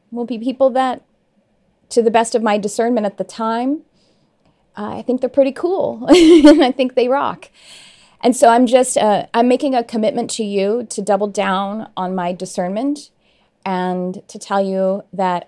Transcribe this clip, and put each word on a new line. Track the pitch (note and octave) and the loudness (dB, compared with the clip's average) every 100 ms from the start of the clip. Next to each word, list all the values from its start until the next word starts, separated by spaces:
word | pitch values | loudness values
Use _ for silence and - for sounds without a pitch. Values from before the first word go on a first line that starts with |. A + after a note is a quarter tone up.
| - | -14
will | A#3 A#3 | -10 -8
be | A3+ | -6
people | B3 C4 C4+ | -6 0 0
that, | B3+ C4 - _ _ _ _ _ _ _ _ - | 2 -2 -4 _ _ _ _ _ _ _ _ -4
to | A#3+ | 0
the | A3+ | 2
best | A3+ A3+ | 2 0
of | A3 | 0
my | A3 G#3 | 0 -2
discernment | G3+ - A#3 A#3+ G#3 | -2 -2 -2 0 -4
at | - | -6
the | |
time, | F#3+ - A3+ A3+ C4 D#4+ - _ _ _ _ _ _ _ _ - | -10 -6 -4 -4 -4 -6 -10 _ _ _ _ _ _ _ _ -14
uh, | G#3 G#3+ | -10 -10
I | |
think | A3 B3+ | -6 -4
they're | B3 | -2
pretty | C#4 C4+ | 2 0
cool, | C4+ F4+ F#4+ - A3+ B3+ | 0 -4 -2 -4 -4 2
<laughs> | |
and | F4 E4 E4+ D4 D#4 | 6 8 8 8 8
I | B3+ | 4
think | C4 B3+ | 0 -2
they | B3+ A#3+ | 0 0
rock. | C#4 C4+ F3 - _ - - - _ _ _ | 0 -2 -6 -16 _ -20 -20 -20 _ _ _
And | B3 - | 0 4
so | A#3 | 4
I'm | A#3 B3 | 6 4
just, | B3+ B3+ - | 2 2 0
uh, | G#3+ G3 - | 0 0 0
I'm | A#3 B3 | 0 2
making | B3+ C#4+ | 2 0
a | B3+ | -2
commitment | A#3 A#3 G#3+ A#3 A3+ | -4 -2 -2 -2 -6
to | - | -6
you | G#3 G3+ G3 A#3+ A3+ | -4 -2 -2 -2 -6
to | - | -8
double | G3+ G3 G#3 | -2 -2 -2
down | G3+ G3 F#3+ G3 G#3+ G#3+ - | -4 -2 -2 -4 -8 -12 -8
on | F#3 | -6
my | F#3 F3 | -4 -6
discernment | F3+ F#3 - F3+ G3+ C#4 D4 - _ _ _ _ _ | -8 -10 -6 -6 -4 -4 -6 -10 _ _ _ _ _
and | G3 F3+ F3+ F3+ F3+ F#3+ - | -6 -4 -4 -4 -6 -10 -14
to | G#3 | -16
tell | - G3 | -6 -2
you | G3 F#3+ F#3+ G3 - | -2 -2 -2 -4 -8
that | F3+ F#3 F3 | -4 -2 -4